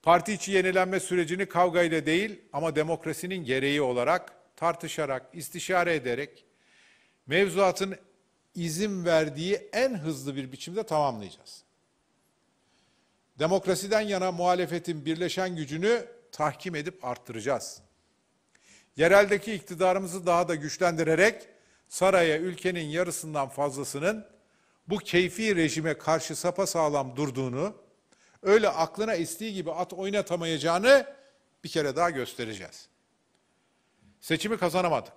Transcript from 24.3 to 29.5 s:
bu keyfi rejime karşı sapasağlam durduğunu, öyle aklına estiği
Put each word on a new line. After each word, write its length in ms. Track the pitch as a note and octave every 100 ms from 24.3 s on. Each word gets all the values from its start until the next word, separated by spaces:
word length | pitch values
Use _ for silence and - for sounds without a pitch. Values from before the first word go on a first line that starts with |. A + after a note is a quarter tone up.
| _ _ _ _ _ -
bu 120 | G3
keyfi 580 | - F3 F3+ F3+ A3 F#3
rejime 420 | D#3+ D3+ D#3+ D3+
karşı 380 | - D#3+ - D#3
sapasağlam 800 | F3+ F3 F#3+ E3+ D#3 D3 C3 B2
durduğunu, 600 | D3 B2+ C3 B2 F#3 G#3+ _ _ _ _ _ _
öyle 260 | G3 G#3+ G#3
aklına 460 | D#3+ E3 - A3
estiği 400 | F#3 D#3+ - A3